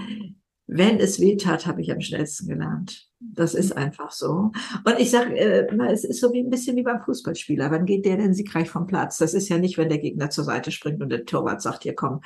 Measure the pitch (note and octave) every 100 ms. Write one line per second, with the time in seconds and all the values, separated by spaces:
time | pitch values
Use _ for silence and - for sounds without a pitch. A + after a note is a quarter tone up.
0 | G3 G#3+ F#3+ - _ _ - E3 G3+ G#3
1 | F#3+ - F#3+ G3+ F#3+ D#3+ E3+ F3+ D#3+ -
2 | - D#3+ D3 - D#3+ D3+ D#3 D#3 F#3 -
3 | _ _ A#3 - E3 - G3 - C#3+ -
4 | D3 - D3 E3 G#3+ - - G#3+ G#3+ B3
5 | B3 A#3+ B3 - G#3+ F#3+ - G#3+ A#3+ G#3+
6 | - - A#3+ B3 B3 B3 C4 B3 B3 A#3+
7 | - - - E3 - D3 C#3 D#3+ F#3 G3
8 | G3 F#3 G3+ F#3 G#3 E3 E3 E3 F3 F#3
9 | - - - G3+ G3 E3+ F#3 E3+ D#3+ D3+
10 | D3 D3+ C#3+ - D3 A#2 - - D3 D3+
11 | C3+ A#2 - - - - A2+ - - -
12 | - B2+